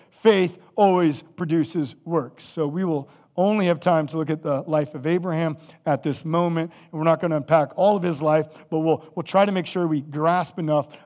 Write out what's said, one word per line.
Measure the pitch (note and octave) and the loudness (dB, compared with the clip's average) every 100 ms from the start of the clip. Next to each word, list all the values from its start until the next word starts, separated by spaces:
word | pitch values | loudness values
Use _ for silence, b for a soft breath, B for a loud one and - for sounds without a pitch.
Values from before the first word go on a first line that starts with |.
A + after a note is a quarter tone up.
| B | B
"Faith | _ A3 G3 F3+ - b - | _ 4 4 2 -2 b 2
always | G3+ F3+ E3 C3 - - | 4 4 2 0 -8 -8
produces | E3+ E3 D#3 E3+ C#3 - E3 | -2 0 0 -2 -6 -8 -4
works." | E3 C#3 - - | -4 -4 -10 -12
So | - D3 | -4 -4
we | E3 | -2
will | F#3 D3+ C3+ b b - | -2 -2 -6 b b -2
only | G3 G#3+ F3+ | 0 2 0
have | E3 | 0
time | F3+ E3 D3+ | 2 2 0
to | D#3+ | -4
look | D3+ | -4
at | D#3 | -4
the | D3+ C#3 E3 | -2 -4 -2
life | D3+ D3 | -2 -2
of | D3 D3 | -6 -2
Abraham | F3 F3+ D#3+ E3 D3+ B B - | -2 -2 -4 -4 -6 B B -4
at | C#3 | -2
this | D#3 C3 D#3 | -2 -6 -2
moment, | E3 F3 E3 D#3+ B B | -2 0 -2 -4 B B
and | D#3 | -2
we're | D#3+ | 0
not | D#3 | 2
gonna | F3 D#3 | 0 -2
unpack | C#3 D#3+ C#3+ - | 2 2 2 0
all | G3 G3+ | 2 2
of | |
his | F3 D3 | -2 -2
life, | D#3 D#3 D#3 B - | 0 0 0 B -6
but | D#3+ | -2
we'll, | D#3+ D#3+ B - | 0 0 B -12
we'll | |
try | D#3 F#3+ G3+ | -2 2 2
to | |
make | F#3+ E3 | 0 -4
sure | F#3 E3+ | -2 0
we | D3+ | -2
grasp | D3 D3 D#3+ F3+ D#3+ - | -4 -2 0 0 -2 -6
enough | D#3 D3+ - B | 0 0 -2 B